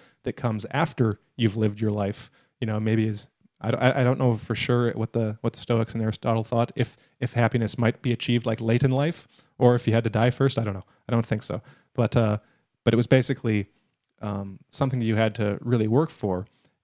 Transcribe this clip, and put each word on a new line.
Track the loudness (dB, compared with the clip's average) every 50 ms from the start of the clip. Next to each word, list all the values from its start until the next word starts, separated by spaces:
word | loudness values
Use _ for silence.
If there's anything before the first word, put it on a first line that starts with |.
| -16 _ _ _ -8
that | -8 -8
comes | -4 -4 -4 -4 -4 -6 -4
after | -2 -2 -2 -2 0 0 0 0 0 -2 _ _ -4
you've | 0 0 0 0
lived | 2 0 0 0 -2
your | -2 -2
life. | -2 -2 -2 -4 -4 -6 -12 -20 _ _ _ _ _ -8
You | -6
know, | -4 -4 -2
maybe | 0 0 2 2 0
is, | 0 -2 -6 -10 _ _ _ _ _ _ -8
I, | -4 -4
I, | -2 2 2 2 2 4
I | 2
don't | 2 2 2
know | 2 0 0
for | 0 -2 -6 -4
sure | -4 0 0 0 2 2 0
what | -2 -4 -6 -2 -2
the, | -2 -2 -2 -4 -4
what | -6 -6 -6
the | -6
Stoics | -4 0 0 0 0 -2 -4
and | -4
Aristotle | -4 -4 -4 -4 -2 -2 -2 -2 -2
thought, | -2 0 0 0 0 0
if, | -4 -4 -4 -4 _ _ _ _ -8
if | -6 -4
happiness | 0 2 2 2 2 0 -2 -2 -2
might | 0 0 0 0 0
be | -4 -4
achieved, | -4 -2 0 0 0 0 0
like, | -2 -4 -2
late | 0 2 2 4 4
in | 2
life, | 2 2 -2 -2 -4 -8 -14 _ _ _ _ _ _
or | 4 4 6 6
if | 4 2
you | 2 2
had | 2 2
to | 2
die | 0 2 2 2
first. | 2 2 0 0 0 0
I | -4
don't | -4 -6
know. | -8 -12 _ _ _ _
I | -2 0
don't | 0 0
think | 0 -4 -4 -4
so. | -6 -6 -8 -8 -12 -20 _ _ _ -2
But, | 0 0 2 2
uh, | 2 2 2 0 -2 _ _ _ _ _ _ _ _ 0
but | 2 2
it |
was | 2 4
basically, | 4 4 4 4 2 -4 -4 -2 0 0 0 -2 -4 _ _ _ _ _ _ _ _ _ -12
um, | -10 -8 -8 -8 -8 -10 -14 -18 _ -10
something | -4 -2 -2 0 0 0
that | 0
you | 0 2
had | 2 2 0 0
to | -2 -2 -2 -2 -4
really | -2 0 0 2 2
work | 2 2 2 0 0
for. | -4 -6 -4 -2 -2 -2 -4 -8 _ _ _ _ _ _